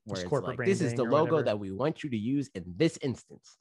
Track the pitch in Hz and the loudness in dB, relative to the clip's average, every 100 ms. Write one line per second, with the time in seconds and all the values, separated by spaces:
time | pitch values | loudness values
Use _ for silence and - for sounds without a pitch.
0 | 110 95 90 139 87 82 - 196 143 120 | -8 -4 0 -2 -2 -2 0 2 2 0
1 | 117 143 160 160 117 104 98 95 143 160 | 4 4 4 2 2 -2 -4 -2 -2 -2
2 | 151 113 110 143 131 95 87 87 165 - | -4 -2 0 -2 -2 -8 -6 2 2 2
3 | 139 113 - - _ _ | -4 -4 -10 -20 _ _